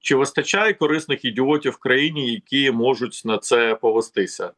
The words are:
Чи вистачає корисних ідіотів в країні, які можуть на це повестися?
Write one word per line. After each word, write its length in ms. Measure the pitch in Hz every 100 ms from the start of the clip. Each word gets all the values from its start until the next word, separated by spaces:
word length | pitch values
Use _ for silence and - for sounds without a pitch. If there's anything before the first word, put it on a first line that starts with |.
Чи 160 | - 135
вистачає 580 | 139 - 147 196 214
корисних 500 | 202 151 156 151 139
ідіотів 480 | - 110 131 151 143
в 40 | -
країні, 560 | 131 127 151 151 127
які 380 | 113 _ 135 139
можуть 520 | 117 120 131 117 -
на 140 | 110 110
це 360 | - 120 117
повестися? 760 | 110 117 110 113 - 92 - 90